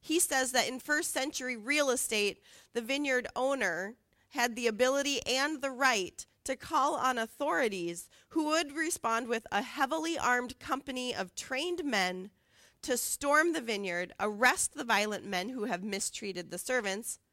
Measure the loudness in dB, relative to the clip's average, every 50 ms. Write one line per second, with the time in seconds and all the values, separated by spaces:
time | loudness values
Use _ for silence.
0 | 0 2 2 2 4 4 2 2 2 2 2 2 2 2 -2 -6 -2 0 0 0
1 | 0 0 -2 -2 -2 -2 -2 -4 -4 -4 -4 -6 -2 0 2 4 4 4 2 2
2 | 0 0 0 2 2 0 0 -4 _ -20 -20 -20 -20 _ _ -6 -2 0 -2 0
3 | 2 2 2 0 0 -2 -2 0 0 2 2 2 2 0 0 0 -4 -6 -8 _
4 | _ _ _ _ _ _ -2 0 0 0 0 0 0 0 2 4 2 4 4 2
5 | 2 0 0 -2 0 0 0 2 2 0 0 -2 -4 -6 -2 2 2 4 4 2
6 | 0 -2 -8 -12 -18 _ _ _ _ -6 -6 -6 -4 0 2 4 4 4 2 2
7 | 2 2 2 2 -2 -4 -4 -4 -2 0 2 2 2 2 0 -2 -4 -4 -6 -6
8 | -12 -16 _ -20 _ _ -2 0 2 4 2 2 2 0 -2 -2 -2 -2 -2 -2
9 | -2 0 0 0 0 0 -2 -4 -2 -2 -2 -2 -2 -2 -2 -2 0 0 0 -2
10 | -2 -2 -2 0 2 2 2 2 0 -4 -10 _ -4 -4 -4 -4 -4 -6 -6 -4
11 | -4 -4 -4 -4 -6 -6 _ -12 -8 -6 -4 -4 -2 -2 -4 -2 -2 0 2 2
12 | 2 0 -2 -4 -8 -12 _ _ _ _ _ _ -20 -20 _ _ -2 -2 -2 0
13 | 0 -2 -4 -2 2 4 6 6 6 4 2 0 -2 -2 -2 -2 -2 -2 -2 -2
14 | -4 -6 -6 _ -4 -4 0 4 4 4 6 4 0 -4 -2 -6 -2 2 2 2
15 | 2 0 -2 -6 -6 -4 -4 -2 -2 -2 -4 -4 -4 -2 -4 -4 -4 -4 -4 -2
16 | -4 -4 -6 -6 -8 -6 -6 -6 -8 -8 -8 -10 -4 0 0 0 0 0 -4 -4
17 | -4 -8 -10 -10 _ _